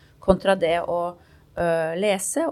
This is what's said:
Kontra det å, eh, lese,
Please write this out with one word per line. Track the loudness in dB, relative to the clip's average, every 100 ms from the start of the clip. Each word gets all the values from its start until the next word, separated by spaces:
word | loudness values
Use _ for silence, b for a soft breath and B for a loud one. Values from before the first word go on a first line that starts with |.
| b _
Kontra | 0 2 2 2
det | 2 0
å, | 0 -2 -4 -8 b b _ -2
eh, | 0 0 0 0
lese, | 0 0 -2 -2 -2